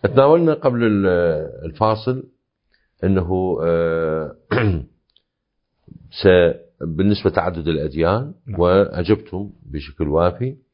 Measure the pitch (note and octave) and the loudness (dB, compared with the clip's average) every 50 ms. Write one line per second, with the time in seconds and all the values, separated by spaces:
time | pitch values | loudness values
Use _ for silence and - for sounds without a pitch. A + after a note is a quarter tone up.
0 | - - - C3 C3+ C#3+ D#3 E3+ E3+ D#3+ D3+ - - C#3 B2 A#2+ A#2 A2+ G#2+ G2+ | -4 2 2 4 6 6 6 4 4 2 0 0 0 -2 0 2 0 2 2 2
1 | G2 F#2+ F2+ F2 F2 E2+ D#2+ D2+ D#2 D2+ - - C#2+ E2 D#2+ - A2 A2 A2 G#2+ | 2 2 2 2 2 0 0 -2 -4 -8 -12 -12 -12 -14 -4 0 0 0 0 0
2 | - B2+ B2+ C3 - - _ _ _ _ _ _ _ _ _ _ _ _ _ _ | -2 -4 -4 -6 -8 -14 _ _ _ _ _ _ _ _ _ _ _ _ _ _
3 | - F#2 G2 F#2+ F2 E2+ F#2 F#2 F#2 F#2 F2 - D#2 E2+ E2 E2 E2+ E2 E2 E2 | 0 0 2 2 0 0 -2 -2 -2 -2 -2 -2 -2 0 0 0 0 -2 -2 -2
4 | E2 D#2 D#2 D#2+ D#2 D2 - _ _ _ - C3 A#2 G#2 F2+ D#2+ B1+ - _ _ | -2 -2 -4 -4 -6 -8 -12 _ _ _ -2 -2 0 0 -2 -2 -6 -10 _ _
5 | _ _ _ _ _ _ _ _ _ _ _ _ _ _ _ _ _ - - - | _ _ _ _ _ _ _ _ _ _ _ _ _ _ _ _ _ -20 -20 -20
6 | - - - - - G2 F#2 F2+ F2 E2+ - - - _ _ _ - E2 D#2+ D#2 | -20 -20 -16 2 4 6 6 8 6 4 2 -2 -12 _ _ _ -10 -8 -4 0
7 | F#2+ G2+ G#2 G2+ - G2 E2 F#2+ E2 F2+ F2+ E2 D#2 D#2+ D#2+ D2 D#2 D#2 C2+ D#2 | 0 0 0 2 0 0 0 0 -2 -2 -6 -4 -4 -4 -4 -2 -4 -6 -2 -2
8 | D#2+ E2+ G2 A2+ C3+ D3 F3+ _ _ C3+ G2+ F2+ F2 F2 F2+ G2 G2+ - - F2 | 0 0 0 -2 -4 -8 -14 _ _ -12 -2 0 2 2 4 4 2 0 -2 -6
9 | F2+ F2+ G#2+ G#2+ - - - F#2 G2+ G2+ - _ - - C#2 D2+ C#2+ - D2 _ | 0 0 0 -2 -2 -12 -12 -12 -12 -12 -16 _ -18 -12 -12 -12 -12 -12 -8 _
10 | D#2+ D2 C#2+ D#2+ E2+ F2+ F2 - A#2+ C3 C#3 - _ _ | -4 -2 0 2 2 0 0 -2 -8 -8 -8 -12 _ _